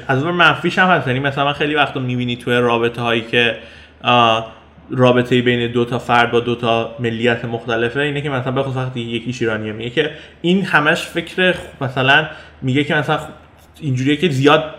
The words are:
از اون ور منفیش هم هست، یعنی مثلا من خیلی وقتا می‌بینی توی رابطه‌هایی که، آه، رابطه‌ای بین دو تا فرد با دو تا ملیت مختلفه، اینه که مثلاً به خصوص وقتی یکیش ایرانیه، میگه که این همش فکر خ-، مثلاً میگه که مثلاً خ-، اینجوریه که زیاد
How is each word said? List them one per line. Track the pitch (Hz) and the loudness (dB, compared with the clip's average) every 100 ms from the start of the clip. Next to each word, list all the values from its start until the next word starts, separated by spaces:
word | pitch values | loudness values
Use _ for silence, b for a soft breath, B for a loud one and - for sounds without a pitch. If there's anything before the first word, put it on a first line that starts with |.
| - | -2
از | 131 | -2
اون | 160 | 0
ور | 175 | 2
منفیش | 160 139 175 196 | 2 2 0 2
هم | 185 | 4
هست، | 165 131 | 2 0
یعنی | 127 | -2
مثلا | 139 135 | -2 0
من | 139 | -2
خیلی | 143 147 | 0 0
وقتا | 151 135 135 | 2 0 -2
می‌بینی | 127 123 123 120 | -4 -2 -4 -4
توی | 127 | 0
رابطه‌هایی | 123 120 117 117 120 117 117 | 2 2 2 0 -2 -2 -2
که، | 110 120 117 113 B B B - | 0 2 2 -2 B B B -6
آه، | 120 120 117 113 113 - - - - | 2 4 4 2 -2 -14 -20 -20 -6
رابطه‌ای | 127 123 123 123 127 | 4 4 4 2 2
بین | 120 120 117 | 2 0 0
دو | 120 | 0
تا | 120 123 | -2 -2
فرد | - 120 117 | 0 2 4
با | 117 | 2
دو | 117 | 0
تا | 120 120 117 117 - | -2 0 0 -2 -4
ملیت | 117 113 120 120 | -4 0 0 0
مختلفه، | 120 113 120 113 117 139 | -4 -8 -4 -2 -2 -2
اینه | 147 143 | -4 -4
که | 147 | -4
مثلاً | 131 131 | -4 -2
به | 131 | -2
خصوص | 135 131 | -2 -4
وقتی | 127 127 | -6 -6
یکیش | 117 117 117 123 | -6 -6 -6 -4
ایرانیه، | 113 107 107 | -2 -2 -6
میگه | 107 120 | -8 -6
که | 139 151 B B B | -4 -4 B B B
این | 170 190 | 0 0
همش | 170 156 147 170 | 2 2 2 0
فکر | - 170 170 - 185 | -4 -8 -6 0 0
خ-، | - - - | 0 -8 -8
مثلاً | 131 135 131 147 151 B B - | -6 0 4 4 2 B B -8
میگه | 131 135 | -2 -2
که | 139 | 0
مثلاً | 175 170 151 | -2 0 -4
خ-، | - - - - - - | -6 -16 -20 -20 -20 -10
اینجوریه | 151 127 131 147 | -4 -2 0 2
که | 175 | 0
زیاد | 131 143 151 - | 2 4 4 2